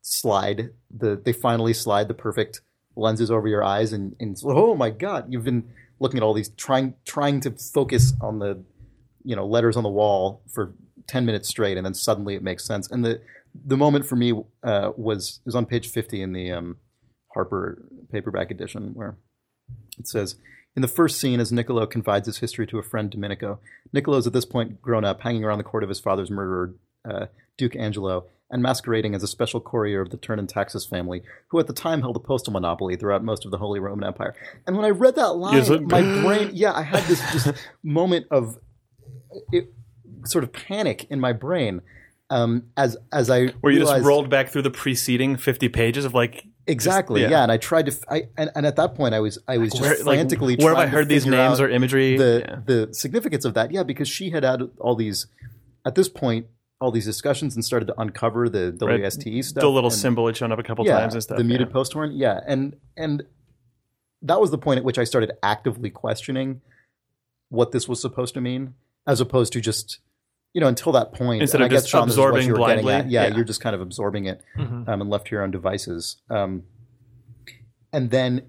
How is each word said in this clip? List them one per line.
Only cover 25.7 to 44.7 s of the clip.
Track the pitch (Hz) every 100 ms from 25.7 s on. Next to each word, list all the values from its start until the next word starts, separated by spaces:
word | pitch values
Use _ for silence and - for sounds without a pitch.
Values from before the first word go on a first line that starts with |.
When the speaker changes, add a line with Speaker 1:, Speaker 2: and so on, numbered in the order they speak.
| 110
Speaker 1:
of | 101
his | 98
father's | - 98 90
murderer, | 101 95 92 90 90 _ _ 113
uh, | 98 101 _ _ -
Duke | 123 131
Angelo, | 110 104 95 90 90 _ _
and | 127
masquerading | 123 123 - 113 107
as | 101
a | 98
special | - 117 120
courier | - 120 104 98
of | 92
the | -
Turn | - 107
and | 98
Taxis | - 98 98
family, | - 92 90 90 - - _
who | 165
at | 160
the |
time | 123 170 160
held | 123 117
a |
postal | - 135 -
monopoly | 95 87 85 95 90
throughout | 104 98
most | 113 104
of | 101
the | 92
Holy | 101 101
Roman | 95 101
Empire." | 98 - 127 - - - -
And | 190
when |
I | 214
read | 190 254
that | 254 226 165
line, | 185 139
Speaker 2:
Yes, | 120
it | 156
Speaker 1:
my | 165 175 190 165
brain, | 175 214 202
yeah, | 180 202
I | 165
had | 151 196
this | 170 165 123
just | 160 127 139 -
Speaker 2:
<laughs> | _
Speaker 1:
moment | 156 151 185 175 -
of, | 143 113 113 - _ _ _ - - _ - -
it, | 175 - - - _ - -
sort | - 170
of | 123
panic | - - 202 185 104 -
in | 139
my | 127
brain, | 117 131 180 117 90 - - - _ _
um, | 131 117 120 120 -
as, | 131 110 -
as | 147 120
I | 127 127 -
Speaker 2:
Where | 147
you | 143
just | -
Speaker 1:
realized | 139 139
Speaker 2:
rolled | 143 135
back | 139 131
through | 147
the | 135